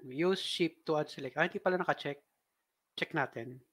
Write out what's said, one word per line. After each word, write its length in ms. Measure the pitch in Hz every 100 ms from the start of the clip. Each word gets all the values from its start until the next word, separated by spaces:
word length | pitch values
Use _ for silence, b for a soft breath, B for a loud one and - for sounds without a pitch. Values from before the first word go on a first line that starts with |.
| 131
Use 320 | 135 180 185
Shift 480 | - - 165 - -
to 80 |
add 160 | 151 151
select. 240 | - 135
Ah, 160 | 147 175
hindi 80 | 202
pala 240 | 185 180
naka-check. 400 | 170 143 143 143 _ _ _ _ _ _ _
Check 160 | - - 160
natin. 400 | 127 123 120 127 _